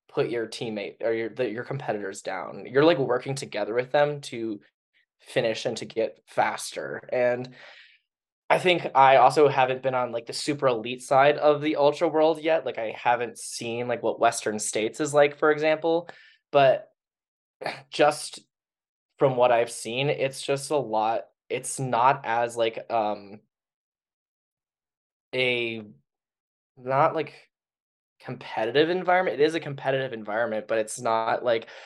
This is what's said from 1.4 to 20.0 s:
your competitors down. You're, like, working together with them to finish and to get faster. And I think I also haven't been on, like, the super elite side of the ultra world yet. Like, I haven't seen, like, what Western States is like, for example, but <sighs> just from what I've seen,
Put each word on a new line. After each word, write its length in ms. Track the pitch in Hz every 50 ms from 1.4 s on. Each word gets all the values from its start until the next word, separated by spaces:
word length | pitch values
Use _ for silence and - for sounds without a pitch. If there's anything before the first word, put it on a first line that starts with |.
| 127 113
your 140 | 104 117 123
competitors 580 | - 135 135 135 123 113 104 101 95 101 -
down. 440 | - - 95 92 82 55 64 98 95
You're, 200 | - 123 135 151
like, 120 | 160 175 160
working 380 | 135 117 120 123 - 135 135
together 380 | 135 131 110 - 104 104 104 113
with 180 | 120 123 127
them 300 | - 147 147 147 147 143
to 400 | 143 - - 117 113 113 107 101 - _ _ _ _ _ _ _ _ _ _ _
finish 460 | _ - - 139 120 113 110 - -
and 120 | 131 113 107
to 80 | 120
get 360 | 107 - 113 110 - - _ _ _
faster. 800 | - - 113 - - - - - - - 78 67 73 - - -
And 440 | - 123 123 123 123 123 127 127 127 - - - - - - _ _ _ _ _ _ _ _ _ _ _ _ -
I 100 | - 165
think 280 | - 185 180 165 - - -
I 220 | 131 135 135 135 131
also 300 | 120 135 139 165 151 135
haven't 360 | - 139 131 127 131 127 -
been 120 | 135 127
on, 160 | 127 123 120
like, 160 | 113 120 123 -
the 60 | 135
super 340 | - - 156 147 139 139 131
elite 360 | 123 113 107 120 127 127 -
side 340 | - 143 131 139 147 147 143
of 240 | 143 151 147 143
the 160 | 143 156 156 147
ultra 300 | 143 147 147 - 175 160
world 340 | 147 156 156 160 165 151
yet. 240 | 151 160 160 160 127
Like, 120 | 127 113 -
I 120 | 113 107
haven't 480 | - - - 123 123 117 120 113 - -
seen, 480 | - - - - - 117 113 120 123 123
like, 160 | 120 117 117
what 160 | 107 - -
Western 400 | 113 117 117 - - 117 107 107
States 400 | - - - 110 107 113 - -
is 140 | 156 143 139
like, 240 | 147 143 147 147 -
for 140 | - 156
example, 580 | 151 147 151 156 156 151 - 165 165 170 175 - - - - - _ _ _ _
but 380 | - 143 139 131 120 - - - _ _ _ _ _ _ _ _ _ _ _ _ _ _
<sighs> 280 | - - - - - _
just 500 | - - 151 147 147 - - - - - - _ _ _ _ _ _ _ _ _ _ _ _ _ _ _
from 180 | 151 135 127 123
what 140 | 123 123
I've 200 | 120 117 120 123
seen, 380 | - - - 113 113 127